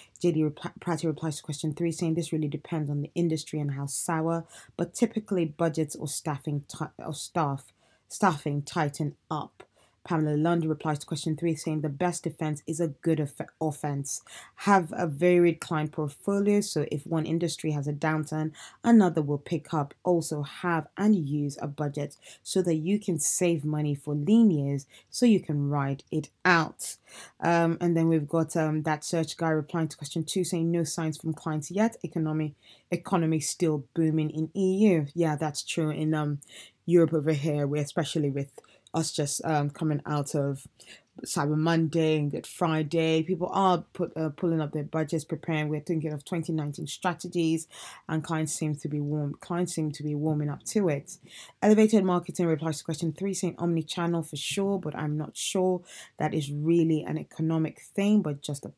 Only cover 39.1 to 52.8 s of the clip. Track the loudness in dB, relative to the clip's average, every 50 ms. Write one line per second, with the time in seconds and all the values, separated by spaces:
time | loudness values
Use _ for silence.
39.1 | -2 -2 -2 -2 -2 -4 -2 0 0 2 0 0 -2 -2 -2 0 0 -2 -2 -2
40.1 | -2 -2 -2 -2 -2 -2 -2 -2 -4 -6 -8 -16 _ -20 -20 -20 -20 -20 _ _
41.1 | _ -12 -8 -4 -2 0 0 2 2 2 2 4 4 4 2 2 2 2 2 4
42.1 | 4 2 2 0 -2 -4 -8 -6 -4 0 0 2 2 0 0 0 0 0 2 4
43.1 | 2 2 2 0 -2 -2 -2 -2 0 2 4 4 4 2 0 _ -6 -4 -4 -4
44.1 | -2 -2 -4 -4 -2 -2 0 0 2 2 0 -2 -4 -4 -4 -4 -2 -2 -2 -2
45.1 | -2 -4 -4 -4 -8 -6 -4 -2 -2 0 0 -2 -2 -4 -2 -2 -2 -2 -2 -4
46.1 | -6 -6 -6 -6 -4 -4 -2 -2 -2 -2 -2 -4 -6 -6 -8 -10 -8 -4 -2 -4
47.1 | -4 -4 -6 -6 -2 0 0 2 0 0 -4 -8 -16 -18 -18 -18 -18 -14 -8 -4
48.1 | -4 -2 -2 -2 -2 -2 -2 -2 -4 -2 -2 -2 -2 -4 -4 -6 -4 -4 -2 -2
49.1 | -2 -2 -2 -4 -6 -8 -8 -4 -2 -2 -2 -2 -2 -2 -4 -4 -4 -4 -6 -4
50.1 | -2 -2 0 0 0 0 -2 -4 -4 -6 -6 -2 0 0 2 2 0 -2 -4 -10
51.1 | -16 -20 -20 -20 -20 -20 -20 -20 -6 2 4 6 8 8 8 8 6 6 4 4
52.1 | 2 2 0 -2 -2 0 2 2 2 2 0 -2 -4 -4